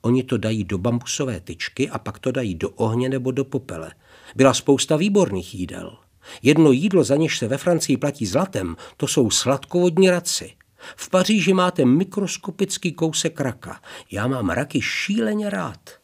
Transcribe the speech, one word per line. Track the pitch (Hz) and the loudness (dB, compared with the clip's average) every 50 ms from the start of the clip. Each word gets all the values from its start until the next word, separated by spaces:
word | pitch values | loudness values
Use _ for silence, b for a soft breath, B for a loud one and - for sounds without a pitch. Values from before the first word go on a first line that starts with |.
Oni | _ 117 123 131 123 | _ 2 2 2 2
to | 131 131 117 | 0 -2 -2
dají | 95 110 113 110 101 | 0 -2 -2 -2 -2
do | 90 104 92 | -2 -4 -2
bambusové | 90 120 117 120 117 - - - 147 131 113 82 | 0 0 -2 -2 -4 -6 -6 -6 -4 -6 -6 -8
tyčky | - - 80 - - - _ - 131 143 | -10 -14 -12 -10 -10 -12 _ -4 -4 -4
a | - - | -4 -8
pak | - - 113 - | -8 -8 -12 -6
to | - 131 123 | -4 -4 -2
dají | 135 127 107 90 | -2 -2 -4 -4
do | 82 98 - | -4 -4 -6
ohně | - - 107 113 110 117 127 131 | -2 -2 -2 0 0 0 -2 -2
nebo | 135 135 123 131 | -2 -2 -2 -2
do | 127 131 135 | -2 -2 -4
popele. | 135 - 135 - - 92 82 80 78 - B B B B B B B B | -4 -4 -8 -6 -6 -10 -10 -10 -12 -16 B B B B B B B B
Byla | - 131 135 120 | 6 6 6 6
spousta | - - - 139 - - - 165 | 4 4 4 4 4 4 0 0
výborných | 151 165 208 202 202 185 - 101 92 87 - - | 2 2 2 4 4 2 2 0 -6 -8 -8 -8
jídel. | 98 90 87 - 87 85 - - - _ _ _ _ B B B B B | -8 -8 -8 -8 -12 -12 -14 -16 -20 _ _ _ _ B B B B B
Jedno | 123 151 151 165 151 131 | 4 6 8 8 6 6
jídlo, | 127 160 214 190 185 139 | 4 2 2 2 2 4
za | - 139 | 4 2
něž | 143 160 151 - - | 2 2 0 -2 -4
se | - 107 | -4 -4
ve | 127 139 | -4 -2
Francii | - 180 175 160 - - 139 | 0 0 0 0 0 0 -2
platí | 117 - 143 139 - - | 0 0 -4 -4 -2 -6
zlatem, | 98 90 135 180 190 - 107 92 87 82 B B B B | -2 0 -2 -2 -2 -4 -6 -6 -6 -8 B B B B
to | _ - | _ -6
jsou | - - - 131 107 | -2 0 2 2 2
sladkovodní | - - - 123 135 139 - - - 180 180 180 165 175 190 185 | 2 0 0 0 -2 -2 -4 -4 -2 0 2 2 4 4 4 4
raci. | 180 175 170 - - - - - - _ _ _ _ B B B B | 4 0 -2 -4 -6 -6 -8 -10 -18 _ _ _ _ B B B B
V | B - - | B -14 0
Paříži | - 185 185 - 220 214 165 190 190 | 0 2 2 4 2 2 4 2 2
máte | 185 180 180 175 - 143 | 4 2 0 2 2 4
mikroskopický | 123 127 151 190 185 - - 208 175 - - - - 170 _ 202 190 - - - 180 147 | 4 4 4 2 0 -2 -4 -4 -4 -6 -8 -10 -12 -4 _ -4 -4 -4 -6 -6 -6 -4
kousek | - 165 160 156 - - 170 156 - | -2 -4 -2 -2 -2 -4 -4 -4 -2
raka. | 139 127 117 - - - - - B B B B B B | -4 -4 -4 -6 -12 -16 -18 -18 B B B B B B
Já | - 101 104 | -6 -4 -2
mám | 123 135 131 110 90 | -2 -2 -2 -2 -2
raky | 82 92 135 147 - 143 - | 0 -2 -2 -2 -2 -4 -2
šíleně | - - - - - 202 220 226 214 214 208 214 208 | -2 -4 -6 -4 -2 -2 -2 0 -2 -2 -2 -4 -4
rád. | 196 196 175 151 104 - _ - - _ | -4 -4 -6 -6 -8 -12 _ -20 -20 _